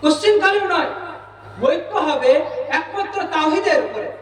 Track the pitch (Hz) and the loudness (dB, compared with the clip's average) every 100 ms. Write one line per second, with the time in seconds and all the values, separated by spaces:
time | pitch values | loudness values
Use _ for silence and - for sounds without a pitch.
0 | 294 302 427 415 392 403 381 339 294 - | 2 2 4 4 4 2 0 -2 -2 -6
1 | - - - - - - 233 339 - 415 | -12 -14 -18 -20 -20 -2 0 0 -2 -2
2 | 302 285 254 294 - 508 - - - 403 | 0 2 4 4 2 -6 -4 -4 -4 -6
3 | 415 - 349 320 311 339 392 320 - 220 | -6 -4 -4 0 0 2 2 2 0 -6
4 | - - | -8 -12